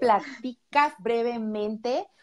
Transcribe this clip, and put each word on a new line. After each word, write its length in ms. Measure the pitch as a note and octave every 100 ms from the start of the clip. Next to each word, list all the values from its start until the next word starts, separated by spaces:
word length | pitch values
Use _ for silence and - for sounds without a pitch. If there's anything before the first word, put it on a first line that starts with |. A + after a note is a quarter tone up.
platicas 920 | A#3+ G3+ - C4+ B3+ A#3+ _ C#4+ D4 D4
brevemente 1120 | G#3 A#3 A#3 A#3 A3 G#3+ G#3 A3 A#3 C#4 G4+ _